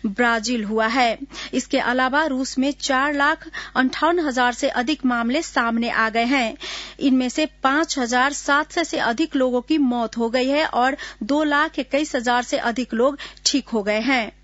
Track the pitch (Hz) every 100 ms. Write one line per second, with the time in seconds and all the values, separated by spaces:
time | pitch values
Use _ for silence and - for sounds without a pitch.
0 | 226 196 240 233 220 247 202 220 220 254
1 | 240 214 277 - - 262 - 269 226 254
2 | 262 277 320 262 262 - 269 277 - 254
3 | 285 285 285 320 330 - - 233 262 -
4 | 302 349 294 254 247 240 277 - 247 302
5 | 254 240 233 285 339 277 233 233 233 -
6 | 226 220 233 277 226 - - - - -
7 | 277 254 254 277 311 - 269 285 330 285
8 | 240 247 262 285 - 285 311 - 320 311
9 | - 233 320 277 254 247 240 311 262 240
10 | 220 233 233 247 254 285 320 - 254 269
11 | - - 214 285 311 285 311 - - 277
12 | 302 277 233 247 240 285 233 226 240 226
13 | 254 285 - - - 285 - 233 196 214
14 | 233 247 220 -